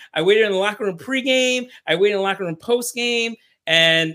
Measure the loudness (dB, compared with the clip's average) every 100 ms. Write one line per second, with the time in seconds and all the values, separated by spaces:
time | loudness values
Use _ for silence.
0 | -10 -2 2 4 2 0 -2 -2 -6 -6
1 | -6 -4 0 0 2 -2 -4 -10 -4 0
2 | 0 0 -2 -4 -6 -8 -2 -2 -2 -4
3 | -2 -2 -4 -6 _ _ 0 4 4 4
4 | 0